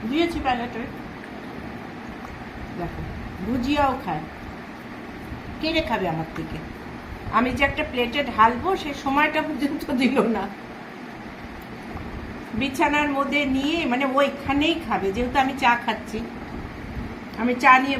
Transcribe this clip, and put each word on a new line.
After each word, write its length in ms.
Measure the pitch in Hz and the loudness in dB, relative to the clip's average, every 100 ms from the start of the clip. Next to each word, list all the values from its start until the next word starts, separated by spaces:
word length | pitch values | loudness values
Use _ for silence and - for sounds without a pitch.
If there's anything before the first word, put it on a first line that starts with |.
| 220 | 0
দিয়েছি 280 | 285 339 - 269 | 2 2 2 0
প্যাকেটে। 360 | 247 233 226 254 - - - - - - - - - - - - - - - - - - - | 0 -2 -6 -8 -8 -12 -12 -12 -12 -10 -10 -10 -10 -10 -12 -12 -12 -12 -12 -10 -10 -10 -6
দেখো, 220 | 170 - - - - - 190 | -6 -6 -8 -8 -10 -6 -2
ভুজিয়াও 480 | 254 247 294 277 247 190 | 0 2 4 4 4 -2
খায়। 180 | 156 - - - - - - - - - - - - - - | -4 -4 -10 -12 -12 -12 -12 -12 -12 -12 -12 -10 -10 -10 -4
কে 80 | 311 320 | 0 0
রে 60 | 320 | 2
খাবে 160 | 220 185 | 0 0
আমার 160 | 160 160 - | 0 -2 -6
থেকে? 200 | 160 151 165 - - - - - - - | -6 -6 -8 -10 -12 -12 -10 -10 0 2
আমি 120 | 254 240 | 2 2
যে 60 | 277 | 2
একটা 140 | 285 302 | 2 -2
প্লেটে 300 | 247 233 277 269 | 0 0 0 -2
ঢালবো, 380 | 190 226 240 311 381 | 6 6 6 0 0
সে 80 | 302 285 | 0 -4
সময়টা 360 | 277 277 302 302 302 | 0 4 4 4 0
পর্যন্ত 360 | 254 277 - - 262 | 0 0 -2 -2 2
দিল 160 | 262 277 233 214 | 4 6 4 2
না। 80 | 196 - - - - - - - - - - - - - - - - - - - - 220 | -2 -8 -12 -14 -14 -12 -12 -12 -12 -12 -12 -12 -12 -12 -10 -8 -8 -8 -8 -10 -6 -2
বিছানার 500 | 269 269 302 294 294 277 | -2 2 4 4 4 2
মধ্যে 220 | 269 285 285 262 | 2 2 2 2
নিয়ে, 220 | 277 330 302 | 2 2 2
মানে, 140 | 247 277 262 | 2 4 4
ও 20 | 277 | 4
এখানেই 460 | - - 277 311 339 220 | 2 0 2 4 2 0
খাবে, 200 | 190 190 196 | 0 0 0
যেহেতু 220 | 247 269 | 0 2
আমি 100 | 262 - | 2 4
চা 80 | 254 233 - | 4 4 2
খাচ্ছি। 340 | - - 214 233 - - - - - - - - - - - | -4 -4 -6 -6 -10 -10 -10 -10 -10 -8 -8 -8 -8 -10 -2
আমি 120 | 233 240 | 0 6
চা 100 | 277 254 | 10 10
নিয়ে 140 | 269 269 | 8 2